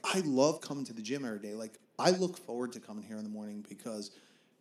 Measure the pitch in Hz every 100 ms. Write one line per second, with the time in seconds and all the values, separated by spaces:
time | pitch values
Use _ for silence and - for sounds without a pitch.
0 | - 190 160 127 143 156 - 143 123 113
1 | 107 139 127 104 104 107 110 - _ -
2 | 160 185 180 180 - 120 123 120 - 107
3 | 107 107 107 107 107 104 104 101 123 107
4 | 101 - - _ _ _